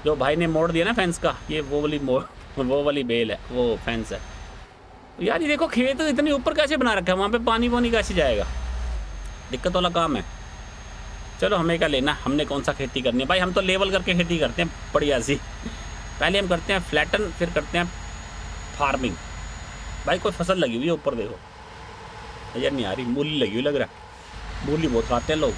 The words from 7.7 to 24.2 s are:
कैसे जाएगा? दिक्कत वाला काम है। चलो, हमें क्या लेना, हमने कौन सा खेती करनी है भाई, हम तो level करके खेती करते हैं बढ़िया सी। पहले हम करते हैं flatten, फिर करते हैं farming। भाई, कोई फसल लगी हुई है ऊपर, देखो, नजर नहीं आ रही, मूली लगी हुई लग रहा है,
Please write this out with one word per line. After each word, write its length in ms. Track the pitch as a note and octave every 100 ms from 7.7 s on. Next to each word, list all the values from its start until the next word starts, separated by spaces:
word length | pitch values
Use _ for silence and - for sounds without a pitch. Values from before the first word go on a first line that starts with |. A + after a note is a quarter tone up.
| A#3+ A#3+
कैसे 240 | A3+ G3
जाएगा? 320 | F3+ C#3 G#2+ F2 - - - - - - - - - -
दिक्कत 240 | B2+ F3+
वाला 140 | F3+ F3+
काम 260 | E3+ E3 A#2+
है। 80 | - - - - - - - - - - - -
चलो, 160 | G3 G3
हमें 220 | E3 E3+
क्या 100 | E3
लेना, 280 | C#3 C#3 C#3+
हमने 200 | - D3
कौन 180 | C#3+ C#3+
सा 100 | C3
खेती 300 | C#3 C3+ C3+
करनी 180 | B2+ A#2+
है 60 | C3+
भाई, 120 | F#3
हम 140 | F3+
तो 80 | F#3
level 300 | F#3+ F#3+ G3
करके 240 | F#3+ F3+
खेती 240 | F3 E3+ E3+
करते 240 | C3 A#2+
हैं 80 | E3+ - -
बढ़िया 260 | D3+ D3 C3
सी। 140 | A#2 C#3 - - - - - - - -
पहले 180 | D3+ G3
हम 100 | F#3+
करते 240 | E3+ -
हैं 80 | F#3+
flatten, 500 | E3+ D3+ D#3+ G3+ G3+ -
फिर 120 | E3+
करते 280 | F3 C#3+ F3
हैं 60 | F3 - - - - - - - - -
farming। 360 | C#3 C3+ B2 E2+ - - - - - - - - C#3
भाई, 120 | F3
कोई 140 | G#3
फसल 260 | F3+ F3 F#3+
लगी 180 | C#3 A#2
हुई 100 | D3+
है 60 |
ऊपर, 220 | D#3+ C#3+
देखो, 240 | A#2+ G#2+ - - - - - - - - - - - - A#2+
नजर 160 | C#3
नहीं 120 | C#3
आ 80 | G2+
रही, 120 | G2
मूली 340 | A#2+ C3+ D3+ D3+
लगी 140 | A2
हुई 100 | A2
लग 140 | C#3+ C#3+
रहा 80 |
है, 840 | A2 - - -